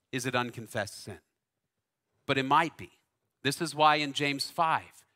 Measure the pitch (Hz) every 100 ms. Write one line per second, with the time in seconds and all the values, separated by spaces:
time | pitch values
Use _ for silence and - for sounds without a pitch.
0 | _ 135 127 123 120 - 110 113 104 -
1 | - 98 _ _ _ _ _ _ _ _
2 | _ _ - 135 131 147 165 - 90 _
3 | _ _ _ _ 131 - 165 147 151 151
4 | 147 135 143 139 - - 160 139 - -
5 | _